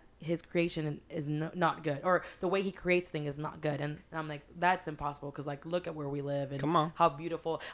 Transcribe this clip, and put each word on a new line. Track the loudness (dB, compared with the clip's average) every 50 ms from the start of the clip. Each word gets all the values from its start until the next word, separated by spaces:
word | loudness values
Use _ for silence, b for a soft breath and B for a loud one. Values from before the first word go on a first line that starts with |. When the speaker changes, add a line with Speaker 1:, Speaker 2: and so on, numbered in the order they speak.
| -16 -20 _ -8
Speaker 1:
his | -4 -2 -2 -2
creation | -2 0 2 2 2 2 2 -2 -2 -2 -4 -6 -8 -8
is | -6 -4 -2 -2
n-, | 0 0 -2 -2 0
not | 2 2 2 2 2 -2
good, | -2 -2 0
or | 2 4 4 4 B B B B
the | 0 2
way | 2 2
he | 2 0
creates | -2 -2 2 2 4 2 2 0
things | -4 -4 -2 -4
is | -4 -4
not | -6 -6 -6 -4
good. | -2 -2 0 0
And | -2 -4 -6 -8 -12 -10
I'm | -8 -6 -6
like, | -6 -8 -10 -12 -14 -4 2
"That's | 4 4 4 4 0 -6
impossible, | -6 -4 -4 -6 -6 -6 -8 -10
'cause, | -8 -6 -6
like, | -6 -6 -6 -4
look | -4 -4 -2 -2
at | -4 -6
where | -6 -4 -4
we | -4 -2
live | -2 -2 -2 -2 -2 -2
and | -2 0
Speaker 2:
Come | 2 4 4
on. | 4 4 4 4
Speaker 1:
how | 4 4 4
beautiful." | 4 2 -6 -4 -4 -2 -2 -2 -2 -2 B B